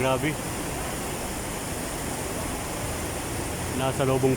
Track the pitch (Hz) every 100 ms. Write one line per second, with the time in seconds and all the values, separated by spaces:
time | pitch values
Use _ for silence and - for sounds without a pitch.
0 | 131 131 147 143 - - - - - -
1 | - - - - - - - - - -
2 | - - - - - - - - - -
3 | - - - - - - - 127 135 131
4 | 135 131 131